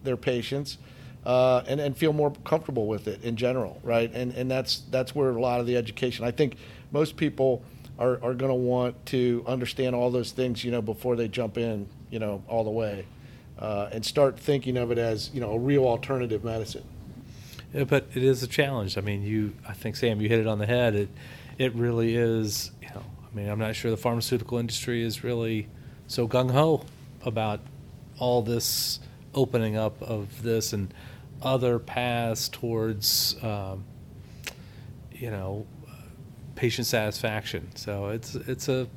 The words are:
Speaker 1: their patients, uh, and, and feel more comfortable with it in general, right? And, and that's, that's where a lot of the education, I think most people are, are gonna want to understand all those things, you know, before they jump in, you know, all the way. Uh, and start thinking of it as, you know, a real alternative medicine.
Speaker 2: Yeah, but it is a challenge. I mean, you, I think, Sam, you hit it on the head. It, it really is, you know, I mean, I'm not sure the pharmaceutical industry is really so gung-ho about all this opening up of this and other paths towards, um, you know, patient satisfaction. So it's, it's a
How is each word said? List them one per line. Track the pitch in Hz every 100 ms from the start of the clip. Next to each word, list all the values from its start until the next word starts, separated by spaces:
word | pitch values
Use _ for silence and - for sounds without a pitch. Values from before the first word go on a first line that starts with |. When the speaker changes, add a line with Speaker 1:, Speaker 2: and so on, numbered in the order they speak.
Speaker 1:
their | - 127
patients, | - 123 113 139 143 - - - - - -
uh, | 127 127 127 123
and, | 139
and | 143 131
feel | 160
more | 151 147 143 -
comfortable | 156 160 127 107
with | 107 95
it | 98
in | 117 117
general, | 123 127 104 -
right? | - 117 117
And, | 120 123
and | 123 127
that's, | 131 131 - -
that's | 131 127 139
where | 135
a | 120
lot | 123 123
of | 120
the | 123
education, | 113 107 127 120 117
I |
think | 120 147 - - - -
most | 147 156 -
people | 151 - 135 123 - - - -
are, | 123 123
are | 123 123
gonna | 135
want | 127 123 123 123 120 -
to | 131 123 120 -
understand | 127 120 - 127 123
all | 123
those | 123 117
things, | - 127 113
you | 123
know, | 120
before | 110 107 127 120
they | 113
jump | 110 113 -
in, | 117 107 101 - -
you | 117
know, | 107 101 92
all | 117
the | 110
way. | 107 110 101 92 - - - - -
Uh, | 107 104 101
and | 113 110
start | - 139 131
thinking | - 143 127 123
of | 120
it | 120
as, | 117 110 -
you | 135
know, | 113
a | 113
real | 127 143 131
alternative | 117 - 135 120 110
medicine. | 113 113 104 - - - - - - - - - -
Speaker 2:
Yeah, | 139 135
but | 139 -
it | 131
is | 131 127
a | 123
challenge. | - 139 135 98 101
I |
mean, | 101 101
you, | 101 110 107 - -
I |
think, | 101 113 110
Sam, | 123 107
you | 107
hit | 113
it | 110
on | 107
the | 104
head. | 123 120
It, | 104 101 - - - - -
it | 131
really | 117 120 117 113 117
is, | 117 113 110 101 - -
you | -
know, | - - -
I | - 104
mean, | 101
I'm | 104
not | 110 113
sure | 117
the | 110
pharmaceutical | 123 117 113 123 113 120
industry | 117 110 - 117
is | 117 104
really | 120 120 113 110 104 - - - -
so | - 117
gung-ho | 123 127 127 160 151 - - - - -
about | 110 110 104 - - - - - -
all | 123 123
this | 110 117 - - - - - - -
opening | - 131 127 110 107
up | 107 -
of | - 110 101 -
this | 113 113 107
and | 107 95 - - - - -
other | 131 131 123 120
paths | - - 123 120 117 110 -
towards, | - 120 113 113 104 104 - - -
um, | 117 104 95 95 98 - - - - - - - - - - - -
you | - 120
know, | 104 95 101 - - - - - - - - - -
patient | 123 113 117
satisfaction. | 117 107 - 117 107 101 92 90 -
So | - 101 101
it's, | 113 - -
it's | - 131 -
a | 127 123